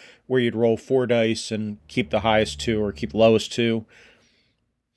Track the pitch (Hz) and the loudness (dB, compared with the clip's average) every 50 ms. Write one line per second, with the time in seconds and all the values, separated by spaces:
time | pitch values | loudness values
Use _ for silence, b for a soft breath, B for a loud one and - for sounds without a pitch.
0 | B B B B B - 127 127 120 117 104 110 117 117 113 110 - - 131 131 | B B B B B -4 -2 0 0 0 0 0 0 2 0 0 -2 -2 0 0
1 | 123 113 117 117 113 113 113 107 - - 110 107 107 107 104 - _ _ - 127 | 0 2 0 2 2 0 -2 -4 -6 -8 -8 -8 -8 -8 -10 -12 _ _ -4 -4
2 | 120 - - 107 98 113 107 110 110 - - - - 123 113 107 107 101 98 - | -4 -2 -2 0 2 2 2 2 2 0 -4 -8 -4 -4 -2 -2 -2 -4 -4 -6
3 | - 101 - 107 110 113 113 107 - - - - 117 117 113 113 110 b b b | -10 -6 0 4 4 6 6 4 2 -2 -6 -2 -2 -2 -2 -4 -6 b b b
4 | b b b b b b b b b b b b _ _ _ _ _ _ _ | b b b b b b b b b b b b _ _ _ _ _ _ _